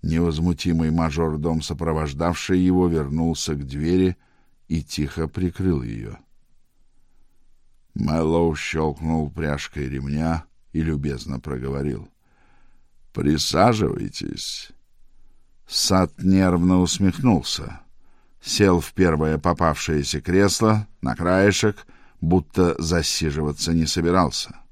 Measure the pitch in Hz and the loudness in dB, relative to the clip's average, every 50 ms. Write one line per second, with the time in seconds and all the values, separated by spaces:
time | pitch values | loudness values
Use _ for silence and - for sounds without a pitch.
0 | - 78 80 82 87 85 78 76 82 90 85 76 - 90 85 82 80 78 78 85 | -2 0 0 2 0 0 0 0 0 0 -2 -2 -2 0 0 2 2 2 0 0
1 | 82 80 71 82 82 80 78 76 73 82 82 80 76 - 85 71 82 82 78 78 | 0 0 -2 -2 -2 -2 -2 -2 -2 -2 -2 -2 -4 -6 -6 -4 -4 -2 -2 -2
2 | 78 73 69 71 82 85 85 - - - 95 92 92 92 92 90 90 87 82 80 | -4 -4 -4 -2 -2 -2 -2 -4 -2 0 2 2 4 4 4 4 4 2 2 0
3 | 73 69 73 80 82 85 80 - - - 78 71 71 65 67 73 76 82 90 92 | -2 -2 -2 -2 0 0 -2 -2 -4 -6 -6 -6 -8 -8 -6 -4 -2 0 2 4
4 | 92 92 90 _ _ _ _ _ _ _ _ _ _ _ 82 82 71 - - - | 4 2 0 _ _ _ _ _ _ _ _ _ _ _ -6 -6 -6 -6 -4 -4
5 | 76 69 - - 80 78 - - 92 87 - - 95 92 85 69 62 57 55 55 | -4 -4 -2 -6 -6 -6 -4 -4 -4 -4 -4 -2 -2 0 0 0 -2 -6 -10 -10
6 | 55 53 - - _ _ _ _ _ _ _ _ _ _ _ _ _ _ _ _ | -12 -12 -14 -18 _ _ _ _ _ _ _ _ _ _ _ _ _ _ _ _
7 | _ _ _ - - _ _ _ - _ - _ _ _ _ _ _ _ _ - | _ _ _ -20 -20 _ _ _ -20 _ -20 _ _ _ _ _ _ _ _ -4
8 | 53 71 78 82 80 78 82 85 85 85 78 71 - - - 78 78 78 71 - | -2 0 0 2 2 2 2 4 2 2 0 -2 -6 -6 -2 -2 -2 -2 -2 -4
9 | 78 78 82 80 78 71 73 85 82 76 71 71 - - - 73 69 65 67 67 | -2 -2 0 0 -2 -4 -4 -6 -4 -4 -4 -4 -6 -10 -8 -8 -8 -6 -6 -6
10 | 67 69 71 76 80 82 82 80 80 _ _ _ _ _ - 80 80 80 78 71 | -6 -4 -4 -2 -2 -2 -2 -4 -6 _ _ _ _ _ -4 -2 -2 -2 -2 -2
11 | 69 73 69 64 62 - 69 64 - 76 69 64 64 67 67 69 71 73 64 52 | -4 -4 -6 -6 -8 -10 -10 -10 -8 -8 -8 -8 -6 -6 -6 -4 -4 -4 -6 -6
12 | - - _ _ _ _ _ _ _ _ _ _ - - - - _ _ _ - | -10 -16 _ _ _ _ _ _ _ _ _ _ -20 -20 -20 -20 _ _ _ -20
13 | - - - - - 71 78 73 - - - 78 95 120 117 107 104 - - - | -20 -12 -8 -2 0 2 2 2 0 -2 2 4 4 4 4 2 0 -2 -2 -4
14 | 52 50 - - - 50 50 - - - - - - - - - _ _ _ - | -8 -8 -10 -10 -10 -10 -10 -10 -10 -12 -12 -12 -14 -16 -20 -20 _ _ _ -20
15 | - - - - - - - - - _ _ - - - - - - - 98 92 | -20 -20 -20 -20 -20 -20 -20 -20 -20 _ _ -20 -18 -8 -6 -4 0 2 4 2
16 | 92 - - - - 92 95 95 95 92 90 87 87 92 92 92 90 87 - - | 2 2 -2 -2 2 4 6 6 6 4 4 4 4 4 4 4 4 2 2 2
17 | 98 95 - - 139 127 104 78 62 - - - 73 57 - - - - - - | 0 0 0 2 2 2 2 2 0 -4 -6 -6 -8 -10 -14 -16 -20 -20 -20 -20
18 | - - - - _ _ - - - - - - 104 95 90 85 78 - - - | -20 -20 -20 -20 _ _ -20 -18 -10 -6 2 4 4 6 6 4 2 -2 0 2
19 | 92 87 80 76 78 78 78 76 - 90 85 - 90 82 76 - - - 80 76 | 2 4 4 2 0 0 0 0 0 0 0 2 2 0 0 0 -2 -2 -2 -2
20 | 71 - - 73 71 - 87 95 101 98 87 - 113 110 110 107 104 - - _ | -2 -2 -6 -6 -2 2 4 4 4 4 2 2 4 4 4 2 0 -6 -12 _
21 | - 65 - - 82 87 92 95 98 104 95 - - 107 104 - - - - - | -6 -6 -6 -2 0 2 4 6 4 4 4 4 0 -2 -2 -4 -16 -20 -20 -20
22 | - - _ - - 80 90 92 80 - - - 92 87 - - 82 80 87 85 | -20 -20 _ -4 0 2 2 2 2 0 0 2 2 2 2 -2 -2 -2 0 0
23 | 76 - - - 85 80 71 78 76 76 73 - - 85 82 85 80 76 - 90 | 0 -2 -4 -2 -4 -4 -2 -2 -4 -4 -4 -4 -4 -2 0 0 0 0 -2 -2
24 | 82 85 90 92 87 69 - - - - - - - - | 0 2 2 2 2 0 -2 -6 -8 -10 -12 -20 -20 -20